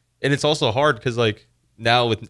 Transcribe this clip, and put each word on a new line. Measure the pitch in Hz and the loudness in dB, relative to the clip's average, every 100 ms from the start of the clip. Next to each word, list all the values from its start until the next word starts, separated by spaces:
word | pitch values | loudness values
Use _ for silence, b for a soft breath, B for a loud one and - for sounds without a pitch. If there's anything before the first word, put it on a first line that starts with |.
| _ _ | _ _
and | 135 | -2
it's | 139 | 0
also | 151 143 135 | 0 0 0
hard | 107 151 117 | 0 0 0
'cause, | 127 117 | -4 -2
like, | 113 101 _ _ _ - | -2 -2 _ _ _ -6
now | 113 123 120 | 0 2 2
with | 107 117 | -2 -2